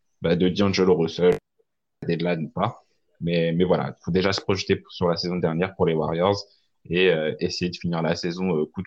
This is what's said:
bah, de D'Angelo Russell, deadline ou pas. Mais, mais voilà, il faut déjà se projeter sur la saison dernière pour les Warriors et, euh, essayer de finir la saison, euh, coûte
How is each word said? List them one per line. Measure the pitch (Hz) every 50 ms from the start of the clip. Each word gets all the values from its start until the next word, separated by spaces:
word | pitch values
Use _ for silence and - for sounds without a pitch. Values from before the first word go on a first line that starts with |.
| _ _ _ - -
bah, | 82 87
de | 82 92 92
D'Angelo | 85 98 101 98 92 95 92 92 90
Russell, | 82 82 78 - - 87 90 87 - - _ _ _ _ _ _ _ _ _ _ _ -
deadline | 85 85 80 82 87 87 82 78
ou | 71
pas. | - 85 95 123 - - _ _ _ _ _ _ _ -
Mais, | 82 85 87 85 82 85 82
mais | 87 92
voilà, | 87 87 80 65 67 -
il | - -
faut | 90
déjà | 85 92 92 98 98
se | -
projeter | - - 98 92 - - 95 92 - -
sur | - - 90 87
la | 85
saison | - 90 87 90
dernière | 87 85 82 80 82 92 92 -
pour | - 92
les | 85 80
Warriors | 78 76 80 82 82 90 101 101 101 - - _ _ _ _ _ _ -
et, | - 82 90 92 92
euh, | 82 78 78 78 76 -
essayer | 87 87 - - 90 90
de | 85
finir | - - 87 85 82 82
la | 80 85
saison, | - - 87 85 90 92 92 85
euh, | 76 78
coûte | - - 98 92